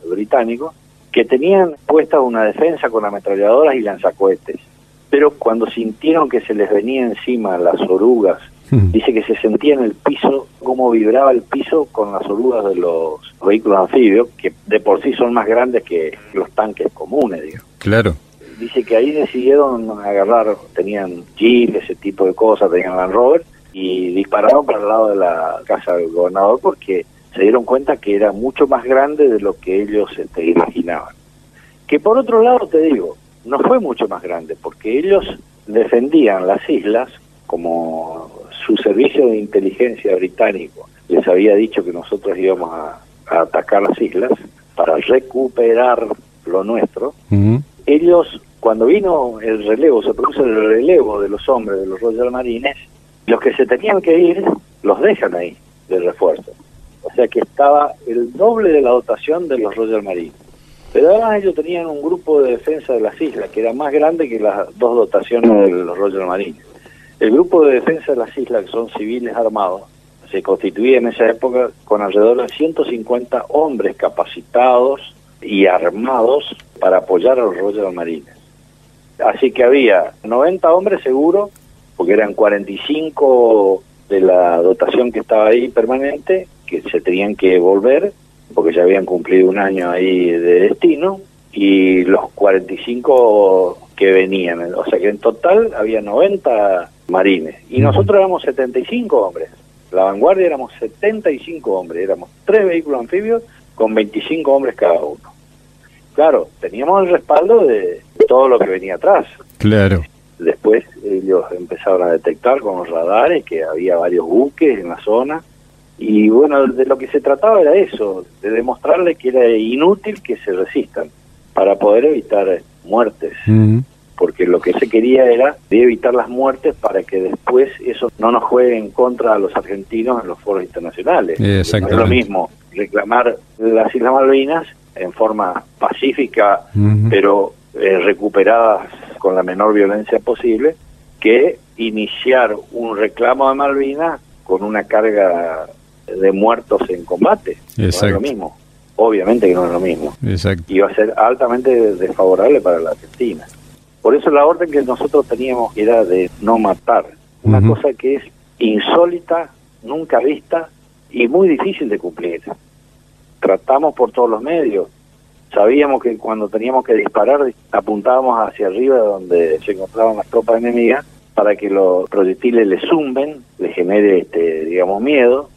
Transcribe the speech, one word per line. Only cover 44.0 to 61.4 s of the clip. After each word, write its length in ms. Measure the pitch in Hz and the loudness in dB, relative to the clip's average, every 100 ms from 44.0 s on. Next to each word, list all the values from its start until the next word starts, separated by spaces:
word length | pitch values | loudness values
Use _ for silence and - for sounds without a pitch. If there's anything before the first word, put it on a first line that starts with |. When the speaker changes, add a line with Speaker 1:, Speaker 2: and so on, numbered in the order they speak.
Speaker 1:
islas 300 | 110 90 120 - - - _ - | -4 -2 -2 -4 -6 -20 _ -4
para 200 | 80 80 | 0 0
recuperar 1120 | - 131 131 127 131 123 117 117 127 117 110 - _ _ - | 0 0 0 -4 -4 0 2 2 2 0 -2 -8 _ _ -6
lo 180 | 92 | -4
nuestro. 480 | 101 113 - 92 123 151 - | -2 -4 -4 -6 -10 -10 -4
Speaker 2:
Ujú. 300 | 101 104 120 147 _ | 0 2 0 -4 _
Speaker 1:
Ellos, 560 | - 151 170 175 - - - _ | 0 2 4 4 2 -6 -20 _
cuando 260 | 113 110 117 | -2 2 2
vino 540 | 202 190 160 123 110 | 2 2 -2 -2 -6
el 260 | 113 110 104 | -6 -4 -2
relevo, 360 | 110 156 117 | 2 2 2
se 120 | 98 | 0
produce 280 | - 120 147 | -2 -2 0
el 120 | 131 | 0
relevo 640 | 110 110 110 139 175 107 101 | 2 2 2 4 4 2 -2
de 80 | 98 | -4
los 180 | 101 - | -4 -2
hombres 320 | 127 110 98 | -2 -2 -6
de 60 | 95 | -6
los 140 | 95 | -4
Royal 300 | 117 113 123 | -4 -2 -4
Marines, 460 | 123 123 117 139 139 - _ _ _ - | -4 -6 -6 -6 -8 -14 _ _ _ -2
los 140 | 113 | 0
que 120 | 135 | 0
se 120 | - 127 | 0 0
tenían 340 | 123 214 196 | 0 0 0
que 160 | 170 165 | 2 4
ir, 280 | 175 175 - - - _ | 4 2 -2 -4 -8 _
los 180 | 101 101 | -2 0
dejan 340 | 185 - 101 | 0 0 -2
ahí 220 | 87 87 - _ _ - | -4 -8 -12 _ _ -6
de 100 | 92 | -2
refuerzo. 540 | 87 - 90 76 - - _ - - _ | -2 0 0 -2 -8 -20 _ -20 -20 _
O 80 | - | -8
sea 140 | - 117 | -2 -2
que 120 | - | -2
estaba 520 | - - 143 147 143 - 127 | -4 0 4 4 2 -4 -6
el 260 | 117 117 | -4 -4
doble 380 | 131 214 226 196 | 0 0 2 2
de 100 | 151 | 2
la 100 | 123 | 4
dotación 580 | 123 110 110 - 165 170 | 2 0 -6 -4 -4 -4
de 100 | 127 | -4
los 160 | 104 | -4
Royal 300 | 104 110 110 | -4 -4 -4
Marines. 300 | 101 90 82 - - - _ - - | -4 -8 -10 -14 -20 -20 _ -20 -6
Pero 180 | - 151 | 2 4
además 320 | 214 226 208 | 4 2 -2